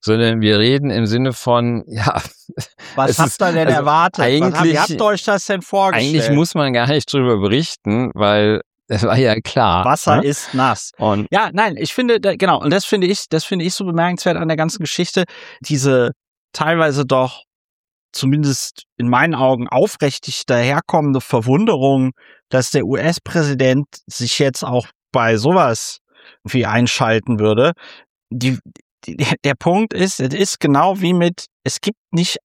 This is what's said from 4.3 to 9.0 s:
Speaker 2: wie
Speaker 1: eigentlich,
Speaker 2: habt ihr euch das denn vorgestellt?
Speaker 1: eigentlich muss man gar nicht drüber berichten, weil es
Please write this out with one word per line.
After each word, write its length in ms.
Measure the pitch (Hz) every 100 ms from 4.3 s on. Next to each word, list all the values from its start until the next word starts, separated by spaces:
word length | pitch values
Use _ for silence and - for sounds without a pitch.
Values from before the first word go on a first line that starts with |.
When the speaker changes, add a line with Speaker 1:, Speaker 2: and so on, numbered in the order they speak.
| 143
Speaker 2:
wie 20 |
Speaker 1:
eigentlich, 360 | 180 160 165 151
Speaker 2:
habt 80 | 165
ihr 120 | 143 214
euch 180 | 208
das 220 | - 202 -
denn 160 | 196
vorgestellt? 540 | - 196 196 117 135 156
Speaker 1:
eigentlich 200 | 113 143
muss 180 | 170
man 200 | 170 139
gar 140 | 123 120
nicht 260 | 151 -
drüber 240 | 143 123 110
berichten, 760 | 98 123 165 - - 110 123
weil 460 | - 104 104 104 107 - _ -
es 140 | 107